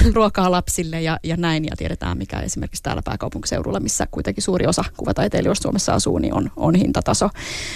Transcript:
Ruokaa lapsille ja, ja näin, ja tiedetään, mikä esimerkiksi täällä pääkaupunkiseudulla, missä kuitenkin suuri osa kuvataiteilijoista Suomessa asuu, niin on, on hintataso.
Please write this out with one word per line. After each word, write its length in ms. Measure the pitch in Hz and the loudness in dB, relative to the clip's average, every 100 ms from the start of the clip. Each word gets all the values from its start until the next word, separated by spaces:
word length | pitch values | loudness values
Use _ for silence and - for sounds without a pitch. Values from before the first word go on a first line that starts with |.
| 226 | 6
Ruokaa 380 | 220 214 202 180 | 8 4 4 4
lapsille 500 | 180 - - 160 165 | 2 0 -2 -2 -2
ja, 180 | 160 160 | -2 -2
ja 140 | 160 165 | -2 0
näin, 280 | 170 156 156 | 2 0 -2
ja 100 | - | -4
tiedetään, 400 | 160 170 - - | -4 -4 -4 -4
mikä 220 | - - | -4 -4
esimerkiksi 440 | - - - - | -4 -4 -6 -6
täällä 180 | - - | -4 -4
pääkaupunkiseudulla, 800 | - 202 - - - - - 196 | -4 -4 -4 -6 -4 -2 -2 -2
missä 280 | - - - | -2 -2 -2
kuitenkin 320 | 151 202 202 | -2 -4 -2
suuri 240 | 202 180 165 | 0 2 2
osa 160 | 175 - - | 2 -2 -4
kuvataiteilijoista 680 | - - 208 - - 202 | -4 0 0 2 0 0
Suomessa 300 | - 202 - | 0 0 2
asuu, 240 | - - 87 | 2 2 0
niin 160 | - | 0
on, 180 | 92 - - | 0 -2 0
on 200 | 160 180 | 2 4
hintataso. 540 | - - - - 208 - - - - | 4 2 0 2 0 -2 -10 -8 -8